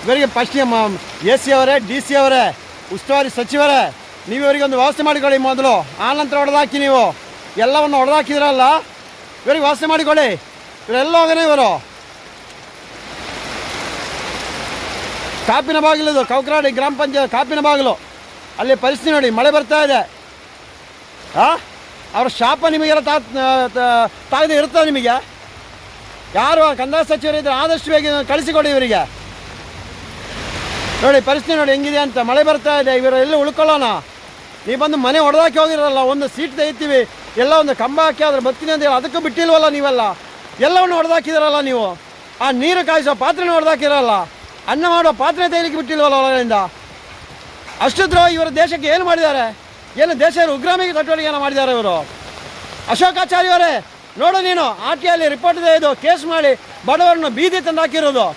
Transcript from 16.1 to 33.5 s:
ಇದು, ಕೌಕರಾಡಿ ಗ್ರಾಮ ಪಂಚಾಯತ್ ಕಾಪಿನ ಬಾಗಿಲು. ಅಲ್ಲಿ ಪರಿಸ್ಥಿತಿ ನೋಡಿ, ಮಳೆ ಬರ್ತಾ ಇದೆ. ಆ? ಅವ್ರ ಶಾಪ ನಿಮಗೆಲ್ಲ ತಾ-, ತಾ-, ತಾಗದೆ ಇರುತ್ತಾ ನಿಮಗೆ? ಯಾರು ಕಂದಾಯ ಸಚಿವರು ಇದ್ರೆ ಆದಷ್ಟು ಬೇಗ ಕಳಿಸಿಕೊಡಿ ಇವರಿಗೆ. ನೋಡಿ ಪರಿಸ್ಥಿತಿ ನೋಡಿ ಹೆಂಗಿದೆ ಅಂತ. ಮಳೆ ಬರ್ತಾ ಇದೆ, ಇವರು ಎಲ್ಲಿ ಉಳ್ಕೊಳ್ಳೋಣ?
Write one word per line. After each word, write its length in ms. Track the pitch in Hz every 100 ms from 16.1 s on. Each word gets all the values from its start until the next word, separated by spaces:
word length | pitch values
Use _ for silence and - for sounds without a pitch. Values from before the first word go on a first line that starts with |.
ಇದು, 80 | 285 247
ಕೌಕರಾಡಿ 360 | 254 262 302 285 247
ಗ್ರಾಮ 160 | 277 269
ಪಂಚಾಯತ್ 300 | 294 277 269 233
ಕಾಪಿನ 240 | 269 302 294
ಬಾಗಿಲು. 240 | 294 269 185 - - - - - -
ಅಲ್ಲಿ 160 | 240 262 254
ಪರಿಸ್ಥಿತಿ 260 | 277 320 302
ನೋಡಿ, 140 | 262 226
ಮಳೆ 100 | 277 294
ಬರ್ತಾ 220 | 254 302 294
ಇದೆ. 120 | 262 180 - - - - - - - - - - - - 156 247
ಆ? 40 | 330 - - - - - 208
ಅವ್ರ 100 | 247 -
ಶಾಪ 220 | 233 294 330 311
ನಿಮಗೆಲ್ಲ 260 | 311 302 285
ತಾ-, 160 | 302 214 262 262 262 254 247
ತಾ-, 320 | 247 240 220 - -
ತಾಗದೆ 240 | 277 311 302
ಇರುತ್ತಾ 220 | 294 302 311
ನಿಮಗೆ? 260 | 277 240 247 - - - - - - - - - - - 185
ಯಾರು 260 | 254 320 311 262
ಕಂದಾಯ 240 | 262 302 311
ಸಚಿವರು 280 | 302 294 302
ಇದ್ರೆ 120 | 277 262
ಆದಷ್ಟು 280 | 320 330 -
ಬೇಗ 240 | 302 294 294 247
ಕಳಿಸಿಕೊಡಿ 380 | 294 285 311 294
ಇವರಿಗೆ. 280 | 277 254 202 143 - - - - - - - - - - - - - - - - - - -
ನೋಡಿ 160 | 262 277 254
ಪರಿಸ್ಥಿತಿ 260 | 285 269 320
ನೋಡಿ 120 | 285 269
ಹೆಂಗಿದೆ 240 | 285 285 285
ಅಂತ. 120 | 247 233
ಮಳೆ 120 | 262 302
ಬರ್ತಾ 240 | 302 247 294
ಇದೆ, 120 | 269 254
ಇವರು 160 | 262 262
ಎಲ್ಲಿ 140 | 269 302
ಉಳ್ಕೊಳ್ಳೋಣ? 440 | 285